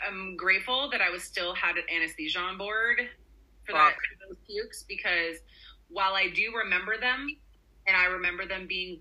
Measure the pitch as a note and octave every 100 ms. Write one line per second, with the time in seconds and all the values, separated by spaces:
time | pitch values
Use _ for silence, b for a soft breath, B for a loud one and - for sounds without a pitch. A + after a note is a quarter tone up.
0 | G3+ F#3+ F#3+ F3 F3+ G3 B3 C4 C#4 A#3
1 | F#3 F3+ - G3+ F3 F3+ F3+ F3 E3+ E3+
2 | D#3+ D#3+ D#3 F3+ F3+ F#3+ G3+ G#3+ A#3 A#3+
3 | B3 - - - _ - - D#3 D#3 -
4 | - - - - - G#4 - - - F#3+
5 | G#3 F3 E3 E3 - b b b _ E3+
6 | F#3+ G3 F#3+ E3+ A3 A3+ G3+ F#3 F#3 -
7 | B3 C4 C#4+ - - - _ - - F#3
8 | F3+ F3+ F3+ F3+ F#3 F#3+ F3+ F#3+ F#3 E3